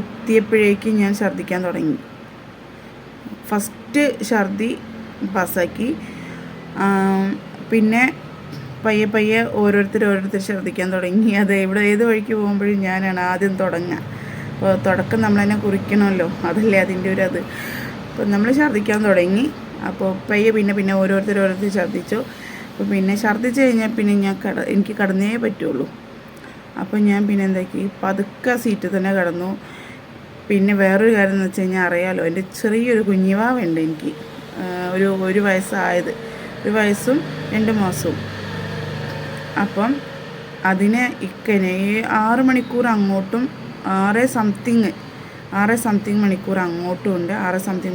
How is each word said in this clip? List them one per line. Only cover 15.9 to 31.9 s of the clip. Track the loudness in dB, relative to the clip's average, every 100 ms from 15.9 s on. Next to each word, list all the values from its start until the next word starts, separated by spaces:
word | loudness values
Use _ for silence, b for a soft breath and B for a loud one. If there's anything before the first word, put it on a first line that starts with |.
| 4 4 4 0 -2 -2
അതല്ലേ | 0 4 4
അതിൻ്റെ | 4 0 -2
ഒരു | 0 0
അത്. | -2 -8 B B B B B -10
അപ്പോൾ | -4 0
നമ്മൾ | 2 2 4
ഛർദ്ദിക്കാൻ | 2 2 0 2 4
തുടങ്ങി. | 4 4 2 0 -2 -12 -8 -8
അപ്പോൾ | -2 -2 -2 -2
പയ്യെ | 2 4 4
പിന്നെ, | 2 2
പിന്നെ | 2 2
ഓരോരുത്തർ | 2 2 2 2
ഓരോരുത്തർ | 2 0 -2 0
ഛർദ്ദിച്ചു. | -2 -2 -4 -4 -4 B B B B
അപ്പോൾ | -6 -2
പിന്നെ | 0 2 2
ഛർദ്ദിച്ച് | 0 0 0 2 4
കഴിഞ്ഞാൽ | 4 0 0
പിന്നെ | 2 2
ഞാൻ | 2 -2
കട-, | -4 -4 0
എനിക്ക് | 0 0 0
കിടന്നേ | 0 2 0 0
പറ്റുള്ളൂ. | -2 -2 -2 -2 -4 -8 -18 -20 -20 B B B B -10
അപ്പോൾ | -4 2 4
ഞാൻ | 4 2
പിന്നെ | 2 2
എന്താക്കി, | 0 -2 -4 -6 -2
പതുക്കെ | -2 0 -2 -4 -2 0
സീറ്റിൽ | 0 -2 0 0
തന്നെ | 2 2
കിടന്നു. | 2 0 -4 -6 B B B B -18 -20 -18 -10 0
പിന്നെ | 2 4 4
വേറൊരു | 6 6 6 6
കാര്യം | 4 2
എന്ന് | 0
വെച്ച് | 0
കഴിഞ്ഞാൽ | 0 0
അറിയാലോ, | 2